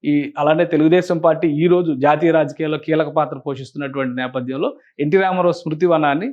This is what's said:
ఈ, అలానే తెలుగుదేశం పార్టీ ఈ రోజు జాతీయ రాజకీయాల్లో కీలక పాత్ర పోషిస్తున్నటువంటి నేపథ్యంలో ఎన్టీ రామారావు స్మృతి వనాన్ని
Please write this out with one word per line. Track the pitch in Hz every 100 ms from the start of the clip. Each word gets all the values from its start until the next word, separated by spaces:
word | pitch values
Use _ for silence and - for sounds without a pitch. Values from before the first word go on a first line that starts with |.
| -
ఈ, | 147 143 143
అలానే | 147 160 165
తెలుగుదేశం | 151 156 180 180 170
పార్టీ | 165 156 165
ఈ | 147 170
రోజు | 180 170
జాతీయ | 135 147 151 170
రాజకీయాల్లో | 160 143 - 156 151
కీలక | - 156 151
పాత్ర | 151 143 139
పోషిస్తున్నటువంటి | 139 131 127 - 139 135 131 123
నేపథ్యంలో | 127 131 123 135 220 - _ -
ఎన్టీ | 147 190
రామారావు | 190 185 175
స్మృతి | 170 160 151 175
వనాన్ని | 160 147 143 226